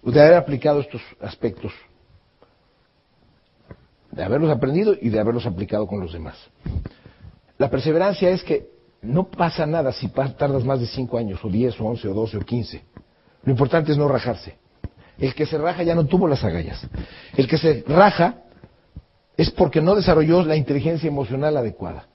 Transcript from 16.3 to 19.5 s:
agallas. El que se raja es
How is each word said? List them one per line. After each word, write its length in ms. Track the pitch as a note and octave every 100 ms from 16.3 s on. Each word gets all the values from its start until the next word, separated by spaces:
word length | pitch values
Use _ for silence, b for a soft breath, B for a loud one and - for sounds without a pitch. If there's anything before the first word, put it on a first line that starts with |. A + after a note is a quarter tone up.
| C3+
agallas. 420 | G#2 E2+ D#2+ - - B B B B -
El 100 | B2+
que 100 | D#3+
se 260 | E3 C#3 -
raja 540 | D3+ G3+ - F3 - - - - _ _ - _ _ _ -
es 140 | D#3+